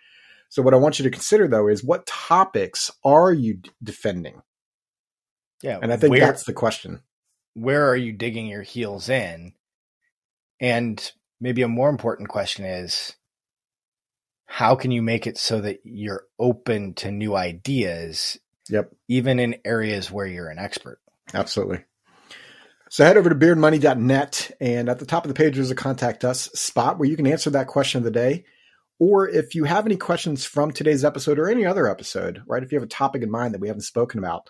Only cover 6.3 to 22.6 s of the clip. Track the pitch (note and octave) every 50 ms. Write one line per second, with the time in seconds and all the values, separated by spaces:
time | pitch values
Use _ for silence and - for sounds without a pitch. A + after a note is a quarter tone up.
6.3 | C3+ - - - - - A#2+ A2+ - - - F#2 F2 - _ _ _ _ _ _
7.3 | _ _ _ _ - A2 A2+ C3 C#3+ D3 D3 C3+ B2+ B2+ B2 A2+ G#2+ G2+ A2+ A#2+
8.3 | G#2+ A2+ A2 G#2+ G2+ G#2 F#2+ - - A#2+ A2+ G2+ G2+ F#2+ F#2+ A#2 C3 B2+ G#2 F2
9.3 | E2+ E2 E2+ F#2 - _ _ _ _ _ _ _ _ _ _ _ _ _ _ _
10.3 | _ _ _ _ _ - B2+ B2 A#2 A#2+ A#2+ A2+ G#2 G#2 - - - _ _ _
11.3 | _ - A#2+ B2+ A#2+ B2+ B2 A#2 A#2 A#2+ C3 D3 C#3+ A#2 - A#2 F#2+ - G2+ -
12.3 | - G#2+ G2 - - - G2 F#2+ F#2 F2+ F2+ F2 - - - - - _ _ _
13.3 | _ _ _ _ _ _ _ _ _ _ _ _ _ _ _ _ _ _ _ _
14.3 | _ _ _ - - - A#2 A2+ C3 - - C3 B2 A#2 A2+ A2+ A#2 A2+ - A#2
15.3 | - - - - A2+ G#2+ G2+ G#2 F#2+ - - G#2+ - G2+ G#2 G#2 F#2+ F#2+ - _
16.3 | _ - A#2+ B2 A#2 - - B2 A2 G#2 G2+ F#2+ F2 - - G2 G2+ G#2 G#2+ G#2+
17.3 | G2 F#2+ F#2 F2 E2+ F2+ - C#3 C#3 B2+ G#2 F2+ E2+ E2+ E2+ E2 D#2+ - - -
18.3 | - - _ _ _ _ - - G#2+ G#2 G2 - _ _ _ - A#2+ B2+ A#2+ C3+
19.3 | B2+ B2 A#2+ A#2 A#2 - - - A#2 A2 A2 G#2+ G#2 G2 F#2 - F#2+ G2+ G2 F#2+
20.3 | F2+ F2 E2+ D#2+ D#2 E2+ G2 G2 - - - B1 A1 - _ _ _ _ _ -
21.3 | - - G2 - - G#2+ F#2+ F#2+ F#2 F2+ - _ _ _ _ _ _ _ _ -
22.3 | - - - - - -